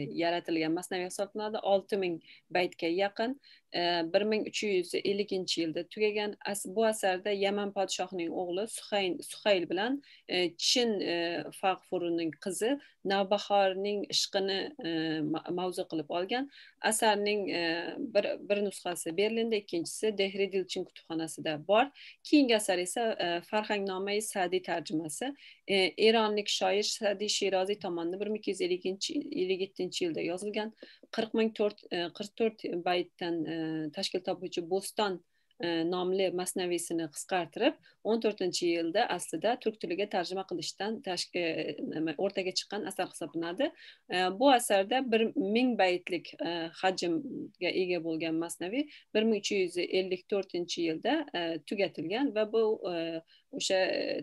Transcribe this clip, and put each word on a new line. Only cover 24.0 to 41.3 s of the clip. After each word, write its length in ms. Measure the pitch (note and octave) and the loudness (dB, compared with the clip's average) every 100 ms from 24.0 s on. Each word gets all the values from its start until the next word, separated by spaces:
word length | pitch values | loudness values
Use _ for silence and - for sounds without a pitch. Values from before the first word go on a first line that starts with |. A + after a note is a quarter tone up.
| G3 G#3 | 0 -2
Sadi 400 | A3 G3+ F3+ F#3 | -2 -2 0 0
tarjimasi. 720 | F#3 E3+ D3 D#3+ D#3+ - B3+ C#4+ - - - | 0 -4 -2 -4 -4 -4 -6 -6 -16 -14 0
E, 80 | F#3+ F3+ - G#3+ | 4 4 6 6
eronlik 400 | A3+ G#3+ G#3 G3+ | 6 4 2 0
shoir 340 | - F#3+ G3+ | 2 2 2
Sadi 460 | G#3+ - G#3 G3+ G#3 | 0 0 0 0 -2
Shiroziy 500 | - G3 F#3 F#3+ G#3 | 0 2 2 2 -2
tomonidan 420 | F#3+ E3+ E3+ F#3+ | -2 -2 -2 -2
bir 60 | G#3 | -2
ming 120 | G#3+ | -2
ikki 120 | G3+ | -2
yuz 100 | F#3+ | -2
elliginchi, 540 | F3+ F3+ F3+ G3 - | 0 0 -2 -4 -4
ellik 460 | C#4+ - - F#3 F#3 | -4 -4 -2 0 0
yettinchi 440 | F#3+ - F3+ - | -2 -4 -6 -2
yilda 160 | F3+ D3+ | -2 -2
yozilgan 540 | D#3+ F#3 G#3 G#3+ G#3+ - - - - - | -4 -4 -4 -4 -6 -10 -20 -20 -8 -4
qirq 180 | A3+ | -2
ming 220 | A3+ A3 A3 | 2 2 2
to'rt, 280 | G#3 - - | 0 -2 -6
e, 60 | F3 | -4
qirq 360 | E3+ - G3+ - | -4 -8 -12 -2
to'rt 280 | A3+ A3 - F3 | -2 -2 -6 -2
baytdan, 600 | F3 F3+ F3 - F3 E3+ | 0 0 -2 -6 -4 -2
e, 120 | D#3+ E3 D#3+ D#3+ D#3 | -2 -4 -4 -4 -6
tashkil 280 | F#3+ - F#3 | -6 -4 -4
topuvchi 460 | F#3+ D#3+ F3+ F3+ E3 | -4 -6 -4 -6 -2
Bo'ston, 500 | F#3+ - - G#3 F3 - _ _ - | -2 -2 -2 -2 -2 -10 _ _ -6
e, 300 | E3+ E3 E3 | -2 0 0
nomli 400 | F3+ F3+ F#3+ F#3 | 0 0 2 2
masnaviysini 760 | F3+ F#3 G3 F3+ F3 - E3 D#3+ | 0 -2 -2 -2 -2 -2 -2 -2
qisqartirib, 600 | - - F#3 E3 F3 C4 - - _ | -6 -2 -2 -2 2 2 0 -10 _
o'n 160 | G3+ A3+ | -2 2
to'rtinchi 460 | A3+ G#3 F#3 - F3 | 0 0 -2 0 0
yilda 380 | E3+ E3 G3 - F3 | 2 0 0 0 -2
aslida 420 | - D#3+ G3+ B3 | -4 -2 0 0
turk 200 | A3+ A3 | -2 -4
tiliga 280 | E3+ F3 G#3 | -4 -2 0
tarjima 380 | G3 E3+ F#3+ F#3 | -2 -2 -6 -4
qilishdan 520 | E3+ D#3 - G3+ A3+ F#3+ | -6 -6 -6 -6 -4 -4
tashk-, 280 | F3 - | -4 -4